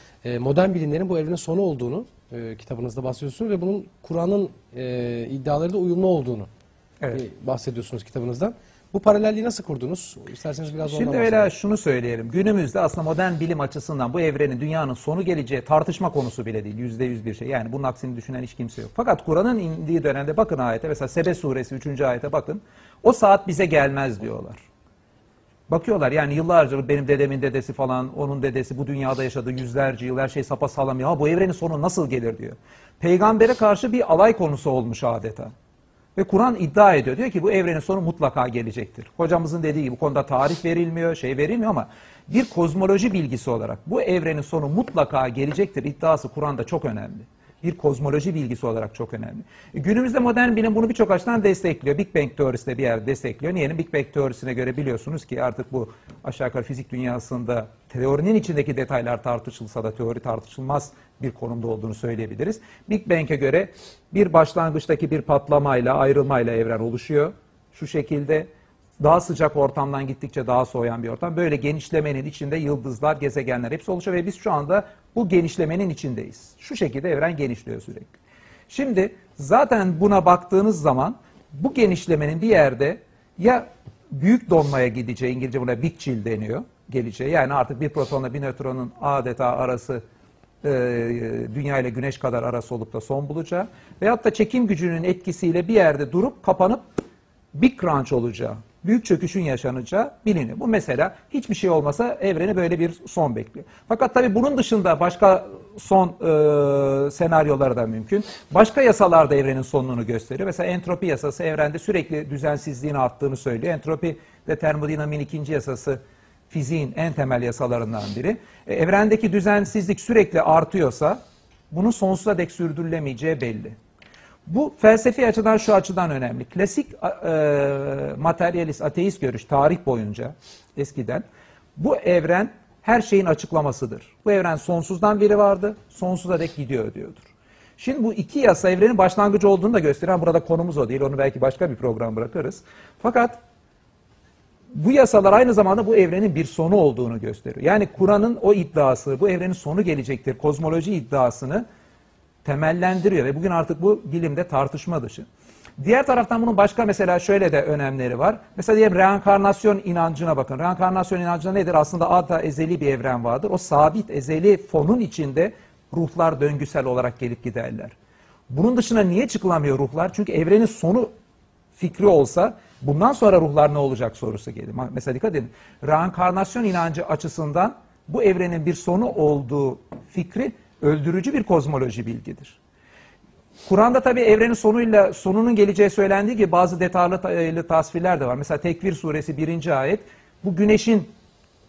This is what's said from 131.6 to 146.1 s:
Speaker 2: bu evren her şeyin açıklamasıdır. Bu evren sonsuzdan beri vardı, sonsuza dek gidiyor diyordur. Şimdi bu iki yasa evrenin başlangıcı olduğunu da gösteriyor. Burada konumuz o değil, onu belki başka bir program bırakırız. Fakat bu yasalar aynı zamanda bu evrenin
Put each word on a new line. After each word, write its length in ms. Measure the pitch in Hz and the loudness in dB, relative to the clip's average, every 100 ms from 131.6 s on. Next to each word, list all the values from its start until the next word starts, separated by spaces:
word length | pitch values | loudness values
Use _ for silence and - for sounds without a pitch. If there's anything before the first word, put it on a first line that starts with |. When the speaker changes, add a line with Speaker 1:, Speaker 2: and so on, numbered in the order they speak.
| _ - | _ -4
Speaker 2:
bu 200 | 190 - | -2 0
evren 540 | - 175 160 175 220 - _ _ | 2 2 4 0 0 -6 _ _
her 200 | - 240 | 0 2
şeyin 240 | - 196 185 | 4 2 4
açıklamasıdır. 920 | 156 - 160 147 - 123 113 - _ | 0 0 -2 -2 -4 -8 -10 -16 _
Bu 80 | 214 | 2
evren 240 | 202 180 156 | 2 2 -2
sonsuzdan 640 | - 170 - 185 208 208 | -2 -4 -2 0 2 4
beri 180 | 208 208 | 4 6
vardı, 380 | 202 196 202 214 _ | 4 4 -2 -6 _
sonsuza 520 | - 180 185 180 175 | -8 -4 -4 -2 -2
dek 160 | 160 - | -2 -6
gidiyor 380 | 127 131 107 | -6 -4 -4
diyordur. 280 | - - - _ _ _ _ _ _ | -8 -14 -18 _ _ _ _ _ _
Şimdi 280 | - 269 | -6 -2
bu 100 | 226 | -2
iki 240 | 214 165 285 | -2 -4 2
yasa 320 | 247 175 185 | 4 6 4
evrenin 280 | 185 220 220 | 4 4 6
başlangıcı 500 | 185 196 208 202 202 | 4 4 2 4 4
olduğunu 260 | 190 202 | 4 4
da 40 | 226 | 2
gösteriyor. 420 | 156 139 175 180 | 2 0 0 0
Burada 200 | 165 165 | 2 2
konumuz 380 | - 165 175 147 | 2 0 0 0
o 100 | 117 | 0
değil, 120 | 131 | 0
onu 180 | 139 139 | -2 0
belki 220 | 139 131 | 0 2
başka 300 | 131 - 175 | -2 0 -4
bir 60 | 117 | -2
program 400 | 127 110 117 110 | -4 -2 -4 -4
bırakırız. 460 | 117 175 135 - _ - - _ | -4 -4 -6 -8 _ -20 -20 _
Fakat 360 | 233 240 240 - _ _ _ _ _ _ _ _ _ _ _ _ _ | 0 2 0 -2 _ _ _ _ _ _ _ _ _ _ _ _ _
bu 180 | 190 160 | -2 2
yasalar 400 | 277 254 214 196 | 6 6 8 8
aynı 220 | 208 247 | 8 6
zamanda 320 | 214 190 202 208 | 4 4 4 4
bu 100 | 220 | 4
evrenin 380 | 180 | 4